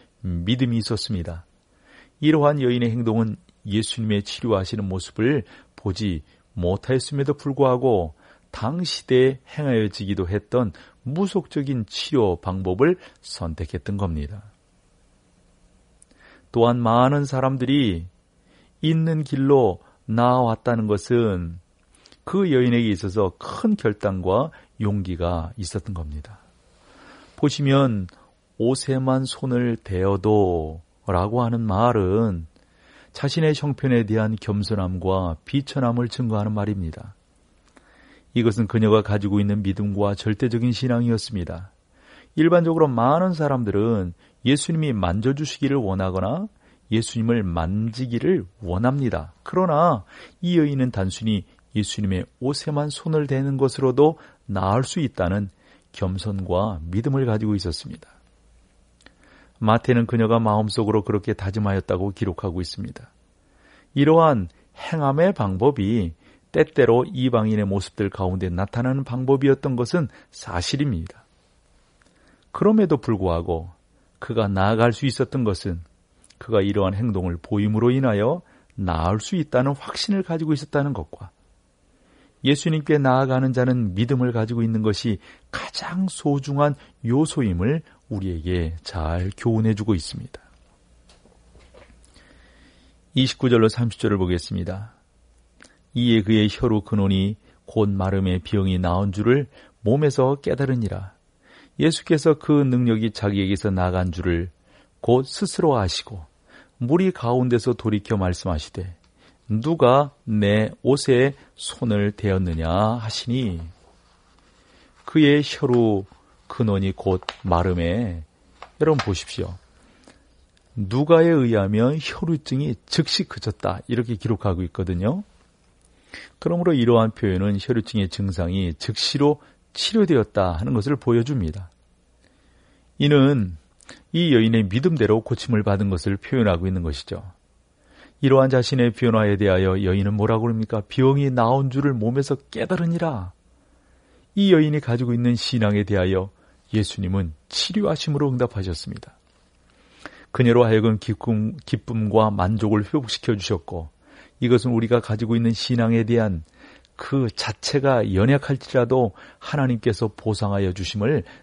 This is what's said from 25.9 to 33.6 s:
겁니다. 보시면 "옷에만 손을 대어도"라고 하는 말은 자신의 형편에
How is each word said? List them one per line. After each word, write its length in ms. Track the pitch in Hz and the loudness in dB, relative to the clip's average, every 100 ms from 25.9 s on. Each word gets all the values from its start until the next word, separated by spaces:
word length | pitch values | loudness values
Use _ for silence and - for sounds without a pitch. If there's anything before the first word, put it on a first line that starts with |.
겁니다. 460 | 90 76 73 - 104 _ _ _ _ _ - - - - - | -10 -10 -10 -14 -20 _ _ _ _ _ -20 -20 -20 -20 -4
보시면 720 | 147 - 143 139 135 104 92 - _ _ _ - | -2 0 2 4 4 0 -6 -12 _ _ _ -4
"옷에만 680 | 117 131 - 131 131 131 131 | -2 0 -2 -2 0 0 -2
손을 500 | - 135 123 123 113 | -6 -4 -2 0 -4
대어도"라고 1700 | - 92 95 98 101 107 92 87 78 82 - _ - 92 98 117 | -4 -2 0 2 2 4 4 0 -4 -10 -18 _ -4 -2 0 0
하는 180 | 117 117 | -2 -2
말은 840 | 110 95 120 107 92 101 113 87 80 _ _ _ _ - _ | -2 2 2 2 2 2 0 -2 -8 _ _ _ _ -20 _
자신의 420 | - 139 165 156 | -6 -4 0 0
형편에 480 | 147 | 2